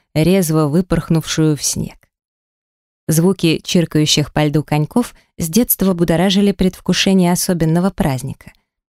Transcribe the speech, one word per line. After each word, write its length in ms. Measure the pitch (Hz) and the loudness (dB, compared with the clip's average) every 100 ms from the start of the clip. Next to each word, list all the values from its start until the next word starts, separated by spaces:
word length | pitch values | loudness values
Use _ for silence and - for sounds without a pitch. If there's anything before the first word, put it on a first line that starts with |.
| _ | _
резво 520 | 151 160 190 160 156 147 | 0 2 2 2 0 2
выпорхнувшую 880 | 165 185 165 - 160 - - 156 147 | 0 0 -2 0 -2 -2 0 0 0
в 60 | |
снег. 460 | - - - - _ _ _ _ _ _ _ _ _ _ - | -4 -6 -10 -14 _ _ _ _ _ _ _ _ _ _ -4
Звуки 500 | 156 180 190 165 151 | 0 0 0 0 -2
чиркающих 720 | - 180 160 156 151 151 143 | 0 -2 0 0 0 0 -2
по 100 | 151 | -2
льду 180 | 151 151 | 0 -2
коньков 520 | - 151 151 240 240 - _ - | -2 -2 0 -2 -4 -8 _ -10
с 100 | 165 | -2
детства 460 | 208 247 - 190 | 0 0 0 0
будоражили 580 | 175 170 165 190 190 202 | 2 0 2 2 2 2
предвкушение 800 | - 185 - - 180 196 190 175 | 0 -2 -2 -4 0 2 2 2
особенного 560 | 175 - 175 160 170 190 | 0 -2 0 0 0 0
праздника. 640 | - 156 127 135 - - - _ _ _ | -2 -2 -4 -8 -14 -20 -20 _ _ _